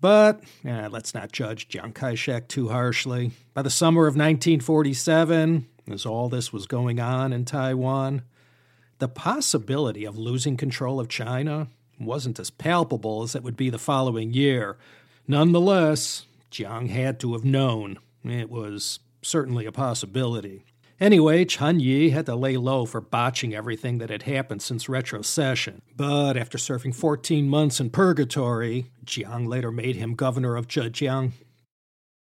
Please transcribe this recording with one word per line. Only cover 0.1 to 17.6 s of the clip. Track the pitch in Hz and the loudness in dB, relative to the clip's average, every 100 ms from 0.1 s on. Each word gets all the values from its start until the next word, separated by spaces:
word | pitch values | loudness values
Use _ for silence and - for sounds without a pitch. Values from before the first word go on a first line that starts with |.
| 214 214 214 - - 131 | 8 8 4 -6 -12 -8
eh, | 117 107 | -6 -6
let's | 117 113 | -8 -10
not | 113 101 | -10 -10
judge | - 110 113 - | -8 -8 -8 -10
Chiang | 95 104 | -12 -12
Kai-shek | - 131 113 - 120 120 | -6 -4 -4 -4 -4 -6
too | - 117 | -4 -2
harshly. | 123 123 120 131 123 120 - _ | 0 0 -2 -4 -4 -4 -6 _
By | 135 | -6
the | 135 | -2
summer | - 165 165 160 | 2 6 6 6
of | 139 | 6
nineteen | 151 151 170 160 | 4 4 4 2
forty-seven, | 123 156 147 127 - 160 160 165 160 165 120 _ - | 4 4 4 0 2 4 6 4 4 2 -2 _ -12
as | 101 | -10
all | 117 113 123 | -6 -4 -4
this | 123 120 | -4 -6
was | 107 95 | -8 -6
going | 123 123 120 | -2 -2 -2
on | 120 131 131 | -2 0 -2
in | 123 123 | -2 -4
Taiwan, | 147 131 131 127 135 135 139 - _ _ _ _ _ _ _ | -2 -2 0 0 0 -2 -4 -8 _ _ _ _ _ _ _
the | 127 | -6
possibility | - 170 269 - 143 104 139 135 104 | -4 -2 0 0 -2 -2 -2 -2 -4
of | 104 107 | -10 -8
losing | 113 127 143 127 | -4 -2 -2 -2
control | 135 127 127 135 | -4 -4 -4 -4
of | 123 | -4
China | - 120 127 151 151 151 - _ _ | -6 -4 -4 -2 -4 -6 -12 _ _
wasn't | 110 139 127 - | -8 -6 -6 -8
as | - | -10
palpable | - 156 175 165 110 110 110 | -4 0 2 2 -2 -4 -4
as | 120 127 | -4 -6
it | |
would | 123 117 | -8 -4
be | 131 | -4
the | 117 | -2
following | - 135 131 113 110 | 0 2 2 0 -2
year. | 123 139 127 101 - - - _ _ - | 2 2 2 -2 -8 -18 -20 _ _ -2
Nonetheless, | 143 165 170 180 190 156 143 - - - _ _ | 4 6 6 6 6 4 2 -2 -8 -12 _ _
Chiang | - 101 117 123 | -10 -8 -6 -4
had | 127 131 120 | -2 -2 -2
to | 123 | -4
have | 117 | -2
known. | 131 135 | 0 2